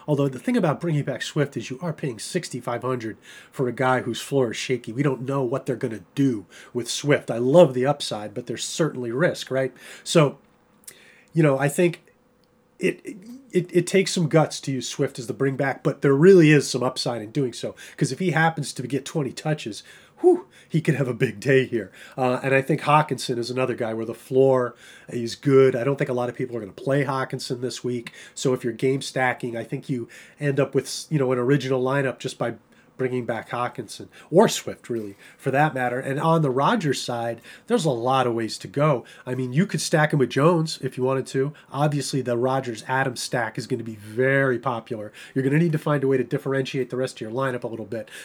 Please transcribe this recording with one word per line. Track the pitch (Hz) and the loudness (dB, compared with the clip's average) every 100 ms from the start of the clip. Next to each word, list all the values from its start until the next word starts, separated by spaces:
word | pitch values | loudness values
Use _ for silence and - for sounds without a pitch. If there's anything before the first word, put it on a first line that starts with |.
| - | -2
although | 139 139 | 0 0
the | 123 | -2
thing | - 247 | -2 0
about | 170 131 | 0 0
bringing | 170 147 | -2 -2
back | 135 120 | -2 -6
Swift | - 156 139 120 | -6 -2 -2 -4
is | - | -8
you | 127 | -8
are | 175 | -8
paying | - 147 110 | -6 -8 -8
sixty-five | - 175 - 123 127 120 | -6 -6 -6 -8 -6 -4
hundred | 127 123 110 98 - - - | -4 -4 -6 -12 -18 -20 -14
for | - 123 | -4 -4
a | |
guy | 117 127 127 | 0 2 2
whose | 117 113 | 0 -8
floor | - 139 120 | -2 0 0
is | - | -2
shaky. | - 123 - | -4 -4 -4
We | 113 | -2
don't | 143 120 | -2 -2
know | 127 139 | -4 -2
what | 120 131 - | -2 -2 -4
they're | |
gonna | 117 127 104 - | -4 -6 -8 -8
do | - 139 110 92 - - | 0 2 0 -6 -20 -10
with | 123 117 | -8 -6
Swift. | - 147 139 - | -4 0 0 0
I | 117 | -2
love | 127 170 160 | 6 8 8
the | 127 | 6
upside, | 135 143 - 107 107 | 0 0 -4 -8 -8
but | 104 123 | -10 -10
there's | 113 | -8
certainly | - - 160 127 117 | -8 -2 -2 -2 -6
risk, | 123 165 - - | -2 -2 -2 -4
right? | 131 131 - - - | -2 -2 -6 -20 -16
So, | - 170 139 - _ _ _ _ - - - _ _ | 0 4 4 0 _ _ _ _ -20 -20 -20 _ _
you | 160 | 2
know, | 151 135 | 4 4
I | 147 | 0
think | 170 175 160 _ _ _ _ _ _ _ - | 2 0 0 _ _ _ _ _ _ _ -4
it, | 185 - - 208 220 254 - | -4 -4 -12 -16 -18 -20 -4
it, | 180 165 | -4 0
it | 180 175 | 0 2
takes | 190 190 | 2 2
some | 190 151 | 0 2
guts | 160 143 - | 2 2 -2
to | - | -6
use | 131 120 | -6 -6
Swift | - 131 - | -4 -4 -4
as | 110 | -10
the | |
bring | 104 135 135 | -2 -2 0
back, | 135 131 | -4 -2
but | 147 - | -4 0
there | 143 | 2
really | 139 185 190 151 | 8 10 10 10
is | 147 - | 6 4
some | 131 | -2
upside | 127 - 139 117 | -2 -2 -4 -4
in | 107 | -6
doing | 147 127 | -4 -4
so, | - 113 - - - | -4 -10 -10 -18 -2
'cause | 156 | -2
if | 131 | 0
he | 185 | 0
happens | 156 160 160 131 | 2 2 0 -8
to | - 120 | -8 -6
get | 135 | -6
twenty | - 165 131 | -4 -4 -4
touches, | - 156 151 - 101 - - - - | -4 -4 -4 -6 -12 -16 -20 -20 2
whew, | 359 359 - - - | 4 4 0 -20 -4
he | 156 | 0
could | 165 131 | 0 0
have | 127 | -2
a | |
big | 113 120 101 | 0 -2 -2
day | 131 135 | 2 2
here. | 123 117 95 - - - | 2 -2 -6 -14 -14 -2
Uh, | 127 127 | -2 0
and | 135 | 2
I | 135 | 2
think | 135 151 | 2 0
Hawkinson | 147 151 151 131 - 120 | 6 4 4 -2 -4 -4
is | 113 | -4
another | 127 127 | -2 -2
guy | 117 117 | -2 -4
where | 113 | -4
the | 113 | -6
floor | 113 - 131 135 131 120 - - - - | -10 0 4 6 4 0 -6 -20 -20 -10
is | 123 117 - | -6 -6 -2
good. | 143 135 131 127 | 4 8 8 4
I | |
don't | 131 139 | 0 0
think | 147 | -2
a | |
lot | 123 123 | -2 -2
of | |
people | 120 127 117 | -4 -6 -6
are | |
gonna | 98 | -10
play | - 139 139 | -8 0 0
Hawkinson | 135 135 127 131 - 123 | 0 -2 -4 -6 -8 -6
this | 123 - | -6 -6
week. | 123 123 117 - - | -6 -6 -8 -18 -18
So | - 135 | -4 -2
if | 127 | 0
you're | 123 | -4
game | 110 131 139 | -2 0 0
stacking, | - 139 127 120 123 117 | -4 -2 -2 -2 -6 -8
I | |
think | 113 139 - | -8 -10 -6
you | 123 113 - - - | -6 -6 -14 -20 -4
end | 147 135 | -2 0
up | 135 | 0
with, | 139 - - - | 0 -2 -10 -4
you | 156 | 0
know, | 127 | 0
an | 123 | 2
original | 123 143 131 131 | 2 2 2 0
lineup | 131 139 131 - | 0 0 -2 -4
just | - - | -10 -6
by | 120 - _ _ _ - | -6 -6 _ _ _ -6
bringing | 127 127 117 | -4 -2 -4
back | 110 - | -6 -6
Hawkinson | 120 120 - 104 - - - - | -6 -6 -6 -12 -14 -16 -20 2
or | 165 220 | 4 4
Swift, | - - 95 - | 2 -8 -12 -8
really, | 117 104 - - - | -6 -6 -14 -20 -8
for | 139 | -2
that | 135 151 | 2 2
matter. | 127 123 123 | 0 -4 -4
And | 139 139 | -4 -2
on | 165 165 | 2 2
the | 143 | 2
Rodgers | 123 151 233 156 123 | 2 2 2 0 -2
side, | - 120 117 117 - - - | -4 -4 -6 -8 -14 -20 -4
there's | 233 | 0
a | 160 | 0
lot | 117 123 135 123 | 0 2 2 2
of | |
ways | 117 110 - | 0 -4 -6
to | 104 | -8
go. | 139 151 123 - - | 0 2 2 -4 -14
I | 127 127 | -8 -6
mean, | 127 | -2
you | 135 202 | 0 0
could | - | -2
stack | - 160 151 | 0 2 2
him | 151 | 2
with | 123 | 2
Jones | 135 156 170 160 - | 4 4 4 0 -4
if | 127 - | -8 -2
you | |
wanted | 127 135 123 | 0 0 -2
to. | 135 143 - - | -2 -2 -6 -10
Obviously, | 135 151 143 135 139 | -2 0 0 -2 -2
the | 123 117 | 0 0
Rodgers-Adams | 131 135 127 107 - 131 135 110 | 2 0 -2 -8 -2 0 0 -4
stack | - 127 110 135 | -4 -4 -4 -6
is | 117 | -6
gonna | 117 | -6
be | 113 | -6
very | 107 107 110 131 139 135 120 | -12 -8 0 2 4 2 0
popular. | 135 113 - 110 104 - - | -2 -6 -8 -10 -10 -16 -6
You're | 135 | -2
gonna | 131 151 | 2 2
need | 170 | 2
to | 151 | 0
find | 156 147 | 0 0
a | 135 | 2
way | 135 | 0
to | |
differentiate | 120 135 135 135 131 135 127 | 0 -4 -2 -2 -2 -4 -4
the | 123 | -4
rest | 131 - | -6 -6
of | |
your | 110 | -8
lineup | 123 131 123 | -4 -4 -4
a | 117 | -8
little | 113 98 | -10 -8
bit. | 117 - - | -10 -10 -16